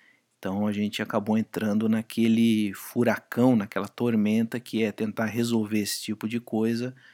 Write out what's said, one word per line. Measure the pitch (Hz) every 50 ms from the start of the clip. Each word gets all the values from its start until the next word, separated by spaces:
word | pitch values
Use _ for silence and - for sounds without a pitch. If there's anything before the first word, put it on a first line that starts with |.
| _ _ _ _ _ _ _
Então, | _ - 98 95 101 104
a | 107
gente | 101 101 104 101 - -
acabou | 107 - - 110 101 107 107
entrando | 113 107 - - 87 110 107 101 110 113 110
naquele | 110 110 110 - - 117 113 113 113 113 117 113 107 107 107 101 92
furacão, | - - - - 120 120 117 104 101 - - - 120 120 131 127
naquela | 110 98 - - 95 98
tormenta | 101 - - 123 120 113 107 101 107 107 113 113 113 - 120
que | - - - 110 110
é | 104
tentar | 101 - 110 107 98 - 113
resolver | 107 101 117 117 117 117 113 107 104 110 107
esse | 101 98 - - -
tipo | - 107 - -
de | 107 117 117
coisa | 117 - - 107 110 113 117 117 120 127 131 - - -